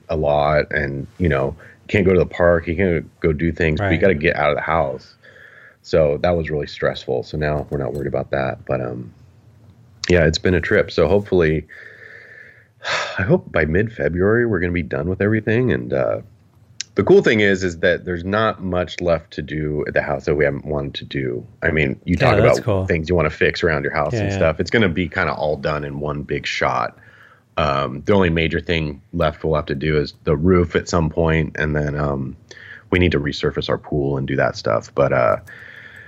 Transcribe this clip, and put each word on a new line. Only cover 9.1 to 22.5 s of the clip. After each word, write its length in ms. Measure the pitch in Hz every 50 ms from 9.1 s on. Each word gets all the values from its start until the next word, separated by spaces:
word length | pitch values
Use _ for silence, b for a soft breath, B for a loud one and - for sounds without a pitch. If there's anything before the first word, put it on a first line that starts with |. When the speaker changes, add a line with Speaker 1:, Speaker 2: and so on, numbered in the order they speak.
| - - - - _ _ _ - - _ - - - - - _ _ - - -
Speaker 1:
yeah, 160 | 90 87 80
it's 120 | 80 78 -
been 160 | - 95 90
a 60 | 85
trip. 300 | - - - 98 - -
So 160 | - - 82 73
hopefully, 580 | 92 101 104 104 95 90 82 78 78 80 78 B B B B B B B B B B B B B B B B B B B B B B B -
<sighs> 360 | - - - - - - -
I 40 | 95
hope 280 | 90 165 - - - -
by 120 | 85 78
mid-February 800 | 76 78 92 113 113 - - 71 73 82 87 92 101 110 120 120
we're 140 | 117 107 87
gonna 120 | 87 87 87
be 100 | 90 78
done 260 | - - 65 73 90
with 120 | 92 -
everything. 520 | 98 104 110 107 107 117 110 117 127 117 78
And, 200 | 62 60 62 69
uh, 280 | 65 64 55 52 53 - - - _ _ _ _ _ _ - _ - - _ _
the 80 | - 95
cool 180 | - 180 202 185
thing 180 | 160 123 107
is, 220 | 104 98 98 92 95
is 140 | 90 85 82
that 260 | 92 92 85 - -
there's 200 | 90 90 85 85
not 380 | 95 101 107 110 110 - - 92
much 380 | 92 90 90 90 87 - -
left 300 | 87 87 85 80 78 - -
to 80 | - 76
do 420 | 69 76 76 76 76 76 76 -
at 80 | - -
the 80 | 73 71
house 220 | 71 71 69 67
that 80 | 82 76
we 100 | 73 76
haven't 220 | 71 71 67 -
wanted 260 | 78 76 71 71 69 -
to 100 | - -
do. 420 | - - 69 67 62 60 60 55 - - _ -
I 80 | 85
mean, 280 | 78 78 73 67 64 - -
you 120 | - 90 -
Speaker 2:
Yeah, 80 | - 80 -
Speaker 1:
talk 40 | 92
Speaker 2:
that's 200 | 76 80